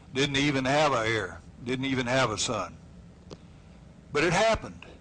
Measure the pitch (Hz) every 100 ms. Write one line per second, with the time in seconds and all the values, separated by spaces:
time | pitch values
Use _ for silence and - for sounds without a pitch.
0 | - 131 143 139 147 135 127 147 151 123
1 | 110 110 92 - - - 120 131 135 131
2 | 120 131 123 101 - 107 87 - - -
3 | - - - 82 - - - - - -
4 | - 143 170 170 220 214 120 85 - -